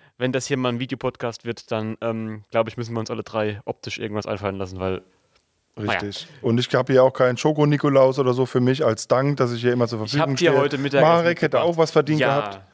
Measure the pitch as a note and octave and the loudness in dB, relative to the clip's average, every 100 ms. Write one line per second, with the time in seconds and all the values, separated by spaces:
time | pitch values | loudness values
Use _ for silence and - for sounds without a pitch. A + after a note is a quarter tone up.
0 | _ - B2 C3 - C3+ B2+ A#2+ B2+ C3 | _ -6 -4 -4 -4 -2 -2 -4 -6 -6
1 | B2+ - B2 A2+ A#2 A#2+ - A2 A2 A2 | -6 -6 -8 -8 -10 -10 -6 -6 -6 -6
2 | A#2 A2+ A2 G#2+ - A#2 A2+ - A#2 A#2 | -6 -6 -8 -12 -6 -2 -2 -4 -6 -6
3 | A2 A#2 - A2+ G#2+ G#2 - - - - | -6 -8 -6 -2 -2 -4 -8 -10 -8 -8
4 | G#2+ G#2 G2+ G#2 G2+ F#2+ F#2+ F#2 F#2+ F#2 | -6 -6 -6 -6 -6 -6 -8 -6 -4 -4
5 | - _ _ _ _ _ _ - G#2 G2 | -8 _ _ _ _ _ _ -10 -4 -4
6 | G2+ G2+ - - A#2 A#2+ A#2+ B2+ B2+ C3 | -4 -10 -16 -6 0 0 2 0 2 4
7 | C3 - B2+ A#2+ D#3 D3+ D3 D3 D3+ C3+ | 4 4 0 2 -2 2 2 2 4 6
8 | C3 C3 B2+ B2 B2+ B2+ B2 C3 C3+ A2 | 4 4 0 2 0 2 2 2 0 0
9 | - B2 C#3 C#3 B2 A#2 B2 B2 A#2 A#2 | 0 2 2 0 -2 0 0 0 0 -2
10 | G#2+ C#3+ D#3 C3+ F3 C3+ C#3+ C#3+ C#3 C#3 | -4 -2 0 2 2 4 2 -2 -2 4
11 | D3+ E3+ E3+ E3+ D#3 B2+ E3 E3 D#3+ D#3+ | 6 4 2 0 0 2 0 2 2 4
12 | C#3 D3+ B2 A#2 G#2 G2 F#2+ | 2 2 2 0 -2 -10 -18